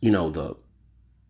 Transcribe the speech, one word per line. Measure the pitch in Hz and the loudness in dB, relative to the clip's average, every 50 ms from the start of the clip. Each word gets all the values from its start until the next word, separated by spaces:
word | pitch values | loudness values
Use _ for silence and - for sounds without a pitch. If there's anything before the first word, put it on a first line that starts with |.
| - | 2
you | 113 | 2
know, | 104 95 85 80 | 2 2 2 -2
the | 76 78 71 - - - _ _ _ _ _ _ _ _ _ _ _ _ _ _ | -4 -6 -8 -8 -10 -14 _ _ _ _ _ _ _ _ _ _ _ _ _ _